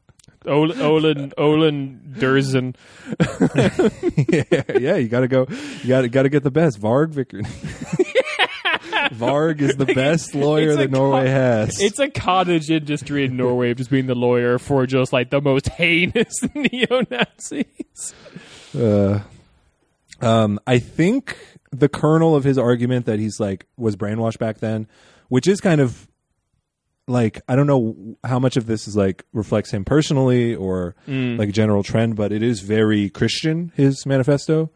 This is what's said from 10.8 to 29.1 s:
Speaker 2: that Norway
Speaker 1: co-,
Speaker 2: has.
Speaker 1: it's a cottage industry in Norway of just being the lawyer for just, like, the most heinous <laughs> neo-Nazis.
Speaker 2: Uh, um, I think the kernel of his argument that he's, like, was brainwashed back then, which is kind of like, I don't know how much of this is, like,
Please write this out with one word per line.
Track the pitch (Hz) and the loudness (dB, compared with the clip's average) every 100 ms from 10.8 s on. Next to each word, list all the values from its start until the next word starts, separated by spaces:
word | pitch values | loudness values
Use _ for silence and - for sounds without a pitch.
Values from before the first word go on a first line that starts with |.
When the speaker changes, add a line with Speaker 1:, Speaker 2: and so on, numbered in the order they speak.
Speaker 2:
that | 135 | 2
Norway | 135 135 135 131 | 2 2 2 2
Speaker 1:
co-, | |
Speaker 2:
has. | 135 127 113 107 - | 2 2 2 0 0
Speaker 1:
it's | 202 214 | -2 0
a | 269 | -4
cottage | - - 185 180 170 151 | -4 0 0 2 0 0
industry | 160 147 147 - 143 135 | -2 -2 -6 -4 -2 -2
in | 127 | 0
Norway | 123 123 123 | 0 0 0
of | 120 | -2
just | 123 | -2
being | 135 131 | 0 0
the | 123 | 0
lawyer | 123 123 120 123 | 2 2 2 0
for | - 143 127 | 0 0 2
just, | 131 127 | 0 0
like, | 131 123 | 0 0
the | 143 | 0
most | 143 135 - | 2 0 0
heinous | - 170 170 180 - 220 - | 0 2 2 2 0 -2 -2
<laughs> | - 294 | -6 -2
neo-Nazis. | 262 247 226 254 - 247 226 - - 294 - - - - - - - - - - - 143 | -2 -2 -2 0 -2 -4 -6 -6 -10 -8 -8 -10 -18 -14 -16 -16 -20 -20 -20 -20 -12 -2
Speaker 2:
Uh, | 117 104 98 101 101 - _ _ _ _ _ _ _ - | 2 4 2 0 -6 -18 _ _ _ _ _ _ _ -4
um, | 117 113 107 104 - | 0 2 2 0 0
I | 123 | 0
think | 117 - 170 262 - - - - _ | 0 -2 0 0 -4 -14 -18 -20 _
the | 127 143 | 0 0
kernel | - 151 160 165 151 | 2 2 4 4 2
of | |
his | 135 131 | 2 2
argument | 120 123 120 127 120 | 2 2 0 -2 -2
that | 107 | -2
he's, | 107 101 | -2 -4
like, | 104 95 - - | -4 -4 -10 -6
was | 113 98 | -4 -4
brainwashed | 104 110 113 110 | -4 -2 -4 -2
back | 113 110 | -6 -4
then, | 110 110 107 _ _ _ - | -4 -4 -8 _ _ _ -2
which | 127 165 | 0 2
is | 196 | 2
kind | 202 156 | 2 2
of | 131 - - _ _ _ _ _ _ _ _ _ - | 2 -2 -18 _ _ _ _ _ _ _ _ _ -4
like, | 123 113 - - | 0 0 -2 -2
I | 131 | 0
don't | 143 | 2
know | 135 113 107 101 - | 2 0 -6 -14 -12
how | 117 127 | -4 0
much | 131 135 | 0 0
of | 113 | -2
this | 110 - | -4 -4
is, | 104 | 0
like, | 98 | 0